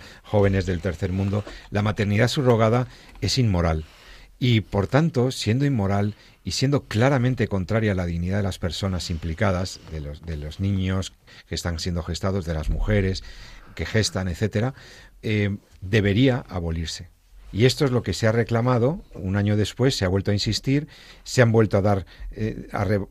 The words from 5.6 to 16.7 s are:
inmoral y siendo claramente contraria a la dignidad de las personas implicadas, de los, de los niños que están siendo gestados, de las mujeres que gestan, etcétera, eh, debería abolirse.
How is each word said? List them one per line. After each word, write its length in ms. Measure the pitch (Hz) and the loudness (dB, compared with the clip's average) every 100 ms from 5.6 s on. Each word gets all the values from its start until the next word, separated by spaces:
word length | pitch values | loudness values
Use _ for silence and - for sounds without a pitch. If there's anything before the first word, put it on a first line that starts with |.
| 143 | 2
inmoral 480 | 127 98 101 104 - - - | 0 0 0 -2 -4 -18 -12
y 100 | 95 | -8
siendo 320 | - 135 143 | -2 0 0
claramente 640 | - 104 131 139 123 123 107 | 0 0 2 2 0 0 -2
contraria 440 | 98 87 110 110 | -2 0 0 0
a 20 | |
la 120 | 92 87 | 0 -2
dignidad 320 | 85 87 101 | -2 -2 -2
de 60 | |
las 140 | 98 - | -2 -4
personas 520 | 87 - 98 90 - | -6 -4 -4 -4 -4
implicadas, 680 | 82 82 80 104 90 95 - - | -6 -4 -2 0 0 -4 -10 -12
de 80 | 80 | -10
los, 220 | 71 76 | -10 -10
de 160 | 82 76 | -10 -8
los 220 | 73 - | -8 -4
niños 520 | 98 98 92 95 92 - - - - | -2 0 0 -2 -4 -10 -20 -20 -10
que 80 | |
están 240 | 82 90 85 | -6 -4 -4
siendo 240 | 92 85 | -4 -4
gestados, 440 | - 80 98 95 82 | -4 -4 -2 -2 -2
de 80 | |
las 160 | 78 73 | -4 -2
mujeres 520 | 82 - 104 95 92 - - - - - | -2 0 2 0 -2 -10 -18 -20 -20 -20
que 100 | - | -10
gestan, 440 | 82 110 101 98 92 | -2 0 0 -2 -4
etcétera, 440 | 82 107 104 123 - - - - - | -2 -2 0 -2 -6 -18 -20 -20 -10
eh, 360 | 113 107 101 101 - - | -2 0 0 -2 -10 -16
debería 640 | 92 110 101 98 135 117 - | 0 2 4 4 4 2 -4
abolirse. 640 | 95 85 | -6 -4